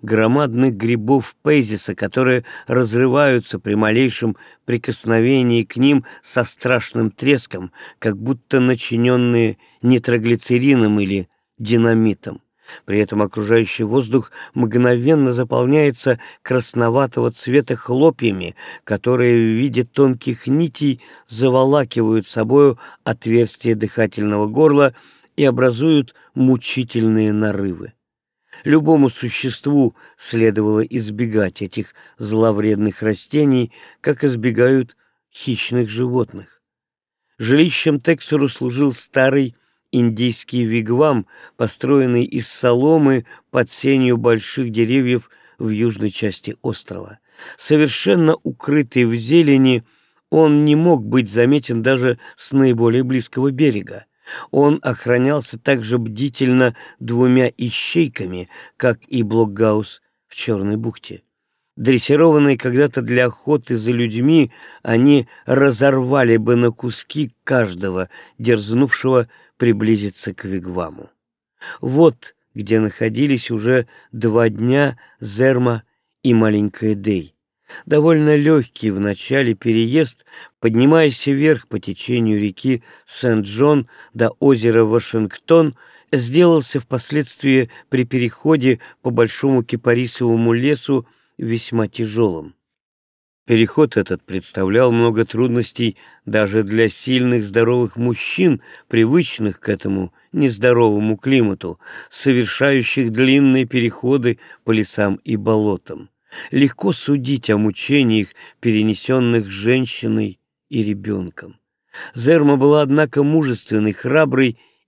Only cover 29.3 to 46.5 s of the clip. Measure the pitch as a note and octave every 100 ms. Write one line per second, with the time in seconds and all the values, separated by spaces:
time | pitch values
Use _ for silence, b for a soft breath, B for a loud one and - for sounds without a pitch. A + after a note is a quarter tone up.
29.3 | - C3 - C#3+ D3 B2 b b _ -
30.3 | A#2 A2+ G#2 G#2+ G#2+ A2+ B2 G#2+ G#2 A#2+
31.3 | G#2+ F#2+ - F#2 - - b b b G#2+
32.3 | A2 A2+ G2+ G#2+ G#2 G#2+ - A2 G2+ -
33.3 | D3+ C#3+ B2+ A#2 B B B - C#3+ D3
34.3 | A#2+ B2 A2+ B2 C3+ A#2+ _ _ _ _
35.3 | - - A#2 - B2 A2 A2 B2+ B2 A2+
36.3 | G2 F#2+ _ _ _ _ _ _ _ _
37.3 | - A2+ C#3+ E3+ - D#3+ C#3+ - D#3 -
38.3 | D3+ C#3 - B2+ B2 C#3+ A#2 - C#3 C3
39.3 | C#3 C3 - _ _ _ B2+ A#2+ A2 B2
40.3 | A2+ - B2 A2+ A#2 A2 A#2+ D#3 B2 -
41.3 | B B - A2+ - C3 C#3 C3 A#2+ -
42.3 | B2+ A2+ - B2 A#2+ C#3+ D#3+ C#3+ C3 A#2+
43.3 | B _ B2+ - - C3+ C3+ B2+ A#2+ A#2
44.3 | A2+ - - A#2+ A2 A2+ C3+ B2 B2 -
45.3 | b b b A2 G#2+ A#2 G2+ G#2+ - G#2+
46.3 | F2+ -